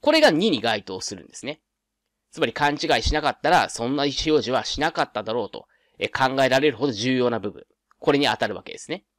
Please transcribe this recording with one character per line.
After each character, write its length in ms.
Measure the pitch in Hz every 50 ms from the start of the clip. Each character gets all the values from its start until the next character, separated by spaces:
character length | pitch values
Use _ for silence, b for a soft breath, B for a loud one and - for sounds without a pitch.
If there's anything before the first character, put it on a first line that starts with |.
こ 120 | - - 302
れ 100 | 320 302
が 80 | 277
二 200 | 175 151 190 226
に 120 | 175 117 101
該 220 | 117 110 107 95
当 140 | - 95 92 -
す 120 | - 104
る 100 | 92 71
ん 40 | -
で 60 | _
す 100 | - -
ね。 160 | 123 151 _ _ _ _ _ _ _ _ _ _ _ _ _ _ _
つ 100 | _ -
ま 60 | -
り 80 | 120 113
勘 200 | - 147 147 143
違 240 | 147 - 156 151 117
い 40 | 110
し 100 | - -
な 80 | 151
か 100 | 151 143
っ 100 | 120 _ -
た 80 | 147
ら、 180 | 165 147 107 90
そ 180 | - - 117
ん 100 | 120 135
な 80 | 147 143
意 20 | 143
思 240 | 135 - - 160 156
表 120 | 151 113
示 60 | 123 127
は 120 | 123 107
し 160 | - - -
な 100 | 143 160
か 120 | 170 - 151
っ 100 | - _
た 100 | 110 107
だ 120 | 107 110
ろ 100 | 120 107
う 60 | 95
と、 160 | - - - _ _ _ _ _ _ _
え、 100 | - -
考 340 | - - 135 131 127 135 135
え 60 | 131
ら 120 | 127 135
れ 100 | 139 151
る 80 | 131 104
ほ 80 | 131
ど 60 | 147 120
重 220 | 98 107 127 131
要 120 | 127 123 120
な 120 | 117 113
部 100 | 95 107
分。 160 | 92 - - _ _ _ _ _ _ _
こ 140 | - - 143
れ 60 | 143
に 80 | 143
当 100 | 127 107
た 120 | - - 107
る 60 | 101
わ 80 | 92 -
け 100 | - -
で 60 | -
す 120 | - -
ね。 140 | 151 190 _ _ _